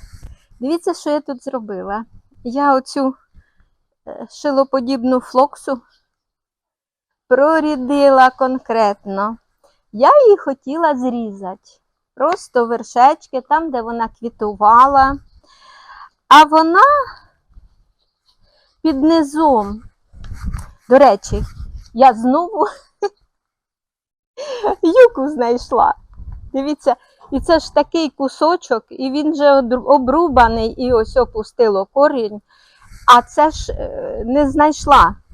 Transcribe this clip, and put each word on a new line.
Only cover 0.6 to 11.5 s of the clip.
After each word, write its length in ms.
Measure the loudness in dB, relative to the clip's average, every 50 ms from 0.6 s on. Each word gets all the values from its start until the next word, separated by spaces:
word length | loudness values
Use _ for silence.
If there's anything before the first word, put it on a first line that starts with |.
Дивіться, 340 | -6 -6 -6 -4 -4 -6 -8
що 160 | -6 -4 -4
я 100 | -4 -4
тут 240 | -4 -8 -14 -12 -12
зробила. 600 | -10 -10 -10 -10 -10 -12 -12 -10 -8 -10 -10 -10 -14 _ -20 _ _ _ _ -14
Я 300 | -10 -6 -2 0 0 0
оцю, 400 | 0 -2 -4 -6 -4 -4 -4 -4 -8 _ _ _ -20 _ _ _ _ _ _ _ _ _ _ _ _ _ -20
е, 180 | -18 -18 -18 -20
шилоподібну 920 | -20 -8 -6 -2 -2 0 -2 -2 -2 -6 -4 -4 -6 -4 -2 -2 -2 -2
флоксу 600 | -4 -4 -2 0 0 0 -2 -10 -10 -8 -8 -8 -10 _ _ _ _ _ _ _ _ _ _ _ _ _ _ _ _ _ _ _ _ _ _ _ _ _ _ _ _ _
прорідила 1000 | 0 2 2 2 2 0 -2 -2 -4 -6 -4 -4 0 2 4 4 6 6 4 2
конкретно. 1040 | 2 0 -4 -4 -4 -6 -6 -4 -2 0 0 0 -2 -4 _ -10 -6 -6 -6 -6 -8 -12 _ _ _ _ _ _ _ _ _ _ -4
Я 180 | 2 4 4 6 6 6
її 120 | 6 4
хотіла 600 | 4 0 -6 -8 -8 _ -10 -6 -2 -2 -2 -2
зрізати. 760 | -2 -4 -6 -6 -6 -8 -10 -12 -14 -14 -14